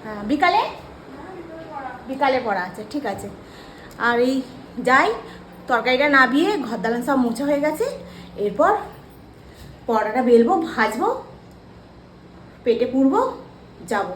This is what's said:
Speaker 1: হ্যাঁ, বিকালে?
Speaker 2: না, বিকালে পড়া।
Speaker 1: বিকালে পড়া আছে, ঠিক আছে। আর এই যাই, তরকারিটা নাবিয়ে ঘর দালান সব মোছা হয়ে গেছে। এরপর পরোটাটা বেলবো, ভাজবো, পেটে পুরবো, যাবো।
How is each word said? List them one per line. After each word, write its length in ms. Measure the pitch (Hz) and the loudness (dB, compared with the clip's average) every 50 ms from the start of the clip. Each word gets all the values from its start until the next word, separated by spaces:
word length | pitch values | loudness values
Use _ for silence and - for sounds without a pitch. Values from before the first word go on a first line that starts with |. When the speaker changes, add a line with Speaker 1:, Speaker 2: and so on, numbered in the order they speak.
| - | -10
Speaker 1:
হ্যাঁ, 180 | 220 214 208 208 214 | -10 -10 -8 -2 -2
বিকালে? 320 | 277 302 370 349 370 427 480 | 0 2 2 4 4 2 2
Speaker 2:
না, 600 | - - - - - - - - - 269 277 - 381 370 349 | 0 -6 -12 -16 -18 -18 -18 -18 -18 -18 -16 -16 -16 -14 -16
বিকালে 260 | - - - - - - | -14 -14 -14 -14 -14 -12
পড়া। 200 | - - - - - - - - | -12 -12 -12 -12 -12 -14 -10 -10
Speaker 1:
বিকালে 300 | 262 262 285 269 262 254 233 226 | -2 0 2 2 2 2 2 0
পড়া 140 | 202 185 180 196 | -2 -2 -2 -4
আছে, 120 | - - 214 - | -8 -12 -12 -6
ঠিক 120 | - 294 269 220 | -6 -6 -4 -4
আছে। 160 | 196 - - 202 - - - - - - - - - - - - - - - 233 | -6 -6 -8 -12 -12 -14 -18 -18 -18 -20 -18 -18 -18 -18 -18 -18 -8 -2 0 2
আর 80 | 240 240 247 254 | 4 4 4 2
এই 80 | 269 269 254 - - - - - - - 233 240 | 2 0 -2 -6 -10 -18 -18 -14 -12 -4 2 4
যাই, 220 | 254 269 311 392 466 466 - - - - - - - - - - | 4 6 6 4 0 -2 -6 -14 -16 -18 -18 -20 -20 -20 -4 -2
তরকারিটা 380 | 262 226 220 240 254 247 285 294 285 269 | 0 0 2 2 2 4 4 4 6 6
নাবিয়ে 320 | 262 247 240 285 339 392 427 349 262 | 6 6 4 2 2 2 2 0 -2
ঘর 120 | 220 226 233 180 | -4 -6 -4 -2
দালান 180 | 226 233 240 240 - | -2 -2 -2 0 0
সব 100 | 277 269 247 | 2 2 2
মোছা 180 | 233 226 - 285 285 | 0 0 -2 0 0
হয়ে 120 | 294 285 285 | 0 2 2
গেছে। 200 | 302 - - 427 539 508 - - - - - - - - - 202 | 0 0 0 -2 -2 -2 -6 -12 -14 -16 -18 -18 -16 -8 -4 -4
এরপর 260 | 208 185 - 302 359 427 415 - - - - - - - - - - - - - - - - - - - - - - | -2 2 4 4 4 4 2 -2 -8 -14 -18 -20 -20 -20 -20 -20 -20 -20 -20 -20 -20 -20 -20 -20 -20 -20 -16 -4 0
পরোটাটা 340 | 233 220 214 214 - 254 247 240 | 0 0 0 0 0 0 4 6
বেলবো, 240 | 240 233 233 349 370 349 - - | 8 8 8 6 4 2 0 -2
ভাজবো, 380 | - - 220 226 - 233 339 440 523 - - - - - - - - - - - - - - - - - - - - - - - - - - - - - - | 0 0 0 0 0 0 0 0 0 -2 -6 -14 -18 -20 -20 -20 -20 -20 -20 -20 -20 -20 -20 -20 -20 -20 -20 -20 -20 -20 -20 -20 -20 -20 -20 -20 -20 -6 0
পেটে 220 | 247 226 - 247 233 240 | 0 2 2 2 0 2
পুরবো, 260 | 269 269 277 285 427 523 508 - - - - - - - - - - - - | 4 4 4 4 4 2 0 -2 -8 -14 -18 -20 -20 -20 -20 -20 -20 -8 -4
যাবো। 220 | 226 202 190 180 180 | -2 -2 -2 -4 -6